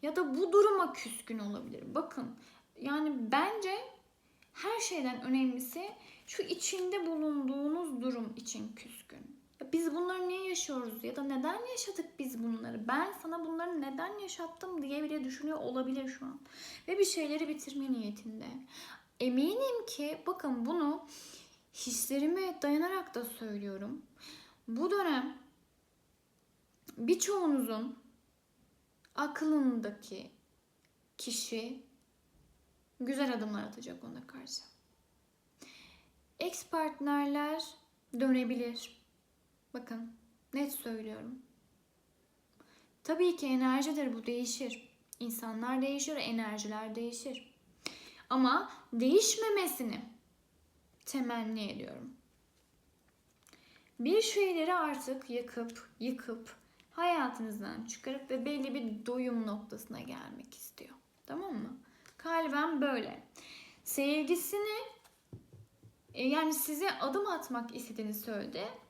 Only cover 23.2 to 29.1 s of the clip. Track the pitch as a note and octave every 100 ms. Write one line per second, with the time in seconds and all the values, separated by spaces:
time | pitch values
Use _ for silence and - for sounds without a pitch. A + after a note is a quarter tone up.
23.2 | A#3 - A3+ G#3 G3+ F#3+ G2+ C#3+ - -
24.2 | - - - - - A3+ F4 G4+ F4+ C4+
25.2 | C#4 - - _ _ _ _ _ _ _
26.2 | _ _ _ _ _ _ - - A#3 F4
27.2 | - G4+ F4 C#4 A3+ A3 A#3+ - - _
28.2 | _ _ _ _ _ _ _ _ _